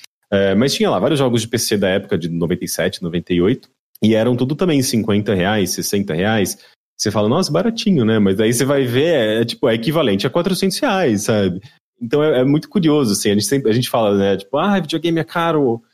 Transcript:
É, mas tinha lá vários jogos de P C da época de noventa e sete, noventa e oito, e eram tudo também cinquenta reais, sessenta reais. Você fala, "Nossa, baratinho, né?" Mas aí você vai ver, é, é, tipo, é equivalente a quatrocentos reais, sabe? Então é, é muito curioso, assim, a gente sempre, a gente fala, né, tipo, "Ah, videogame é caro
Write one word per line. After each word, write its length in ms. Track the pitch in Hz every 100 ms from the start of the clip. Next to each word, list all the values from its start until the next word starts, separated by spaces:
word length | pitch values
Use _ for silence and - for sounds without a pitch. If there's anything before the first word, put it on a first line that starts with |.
| - _ -
É, 220 | 98 98
mas 180 | 98 139
tinha 160 | - 208
lá 120 | 107
vários 180 | 113 151
jogos 240 | 131 117
de 60 | 107
P 100 | -
C 180 | - 104
da 120 | 95
época 280 | 98 101 92
de 120 | 82
noventa 360 | 82 85 87
e 40 | 76
sete, 340 | - 85 -
noventa 320 | 87 85 -
e 80 | 90
oito, 260 | 90 127 - _ _ -
e 140 | 107
eram 220 | 110 113 120
tudo 180 | 127
também 260 | 147 185 147
cinquenta 540 | 123 117 98 104 104
reais, 360 | 98 90 107 90
sessenta 440 | - 85 101 95
reais. 420 | 82 92 110 95 - - _ _ -
Você 140 | 110
fala, 180 | 104 104
"Nossa, 220 | 151 185
baratinho, 540 | 156 220 226 - 165
né?" 160 | 110 110
Mas 180 | 98 98
aí 160 | 110
você 100 | 120
vai 200 | 135 143
ver, 220 | 123 120 160
é, 340 | 156 110 110
é, 40 |
tipo, 240 | 117 - -
é 60 |
equivalente 540 | 113 117 151 135 98 135
a 20 |
quatrocentos 480 | 170 175 180 196 -
reais, 440 | 285 190 160 101
sabe? 380 | - 107 95 87 - _ _ -
Então 220 | 113 147
é, 200 | 151 127
é 20 |
muito 240 | 131 147 -
curioso, 420 | 214 160 151 123
assim, 200 | 98 107
a 20 |
gente 120 | 101
sempre, 240 | 104 139 117
a 20 |
gente 160 | 113 127
fala, 260 | 127 107 101
né, 200 | 98 98
tipo, 200 | - 143
"Ah, 220 | 190 196
videogame 400 | 156 160 165 165
é 60 |
caro 580 | 151 175 170 156 135 113 -